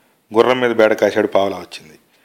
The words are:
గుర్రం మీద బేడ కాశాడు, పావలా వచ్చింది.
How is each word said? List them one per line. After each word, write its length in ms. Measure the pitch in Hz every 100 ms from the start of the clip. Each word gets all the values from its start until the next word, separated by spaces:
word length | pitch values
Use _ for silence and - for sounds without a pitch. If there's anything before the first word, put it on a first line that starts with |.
| _ _ -
గుర్రం 260 | 107 117 127
మీద 100 | 123
బేడ 220 | 113 110
కాశాడు, 340 | 110 104 107 104
పావలా 300 | 98 98 90
వచ్చింది. 420 | 85 - 78 - _ _